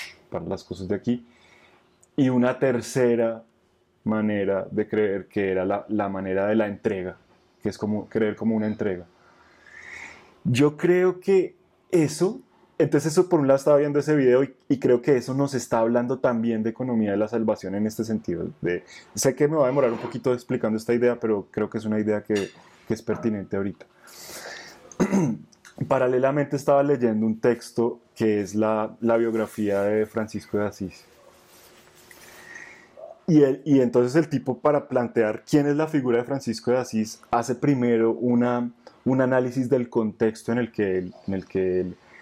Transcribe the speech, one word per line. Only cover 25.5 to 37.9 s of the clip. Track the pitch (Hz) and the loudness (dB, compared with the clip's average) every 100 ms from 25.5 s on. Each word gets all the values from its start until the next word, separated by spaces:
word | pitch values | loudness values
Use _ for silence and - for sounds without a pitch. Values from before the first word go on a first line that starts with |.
| _ - - - | _ -16 -8 -2
Paralelamente | 135 127 127 131 147 139 143 | 0 2 2 2 0 -2 -2
estaba | 147 139 | 2 2
leyendo | 139 135 117 107 110 | 4 2 2 2 0
un | 110 | 0
texto | 127 117 - - 117 - _ - | 0 0 -2 -2 -2 -2 _ -2
que | 113 104 | 0 0
es | 95 104 | -2 0
la, | 107 107 110 - | 0 0 -4 -4
la | 117 117 | 0 2
biografía | 117 110 107 - 104 98 | 2 -2 -4 -4 -2 0
de | 101 107 107 | 0 0 -2
Francisco | 113 107 104 - 104 | -4 -6 -8 -6 -4
de | 104 | -4
Asís. | - 92 - - _ - - _ - - - - - - - - - - - - - - - - - - | -6 -12 -12 -20 _ -20 -20 _ -20 -20 -20 -20 -20 -20 -20 -20 -20 -20 -20 -20 -20 -20 -20 -20 -8 2
Y, | 151 | 6
el, | 139 143 - | 6 2 2
y | 135 | 4
entonces | 123 123 123 151 | 4 4 2 2
el | 156 | 0
tipo, | 131 - 123 | -2 -4 -2
para | 151 147 - | 0 0 0
plantear | 127 117 117 107 110 - | -2 0 0 0 -2 0
quién | 147 143 | 0 2
es | 143 | 0
la | 156 | 0
figura | 156 127 117 | -2 0 0
de | |
Francisco | 123 139 120 110 - | 0 -6 -6 -4 0
de | 127 | -2
Asís, | 123 110 110 - - | 0 -4 -4 -8 -4
hace | 117 117 120 | -2 -2 -2
primero | 147 135 120 | 0 2 2